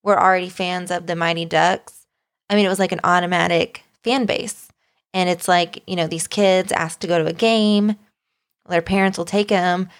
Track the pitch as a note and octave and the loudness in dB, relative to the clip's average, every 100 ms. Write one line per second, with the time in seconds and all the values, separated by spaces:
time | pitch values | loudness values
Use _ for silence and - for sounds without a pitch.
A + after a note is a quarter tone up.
0 | G#3 G3+ F#3 F#3 F3+ - F3+ F3+ F3+ F3+ | 0 4 4 4 0 -6 -4 -4 -4 -6
1 | E3+ E3+ E3 E3 E3 D#3+ E3+ F#3+ - - | -4 -2 -2 -2 -2 2 2 0 -6 -20
2 | _ _ _ _ - G3+ G3 F#3+ F#3 F3 | _ _ _ _ -2 2 2 2 -2 0
3 | - F3+ F3 F3+ E3+ E3+ E3+ - - _ | 2 2 2 0 0 0 -2 -6 -20 _
4 | - C4 A3+ - G#3+ - - _ _ _ | -2 0 0 -4 -6 -14 -20 _ _ _
5 | _ F#3+ F3+ F3 - F3 E3+ - - F3+ | _ -2 -2 -2 2 2 0 -6 -8 -4
6 | E3 E3 - - G3 F#3 F#3+ - E3 - | -4 -4 -6 0 2 2 0 -4 -4 -6
7 | F3 E3+ D#3+ E3+ A3+ A3+ G#3+ G#3 G#3 G#3 | -2 -2 -2 0 0 2 2 2 0 -2
8 | _ _ _ _ _ _ - F3 E3+ G3 | _ _ _ _ _ _ -4 -4 0 0
9 | F#3+ F#3+ E3+ G3+ G#3 G3 F3+ F3+ F#3 - | 0 -2 -2 -2 0 0 2 0 -4 -10